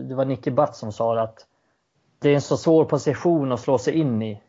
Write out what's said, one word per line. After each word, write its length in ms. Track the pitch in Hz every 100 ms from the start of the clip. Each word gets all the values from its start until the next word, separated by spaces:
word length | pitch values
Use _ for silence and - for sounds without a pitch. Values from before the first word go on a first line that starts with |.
| 131
det 60 |
var 100 | 131
Nicky 260 | 135 131 147
Butt 240 | 127 147
som 160 | - 110
sa 280 | - 113 113
att 280 | 113 - - _ _ _ _ _ _ _
det 100 | 143
är 40 |
en 60 | 143
så 160 | - 135
svår 280 | 170 160
position 640 | 147 143 151 120 180 165 135
att 80 | 120
slå 180 | 143 131
sig 160 | 151
in 280 | 156 147 110
i, 200 | 110 104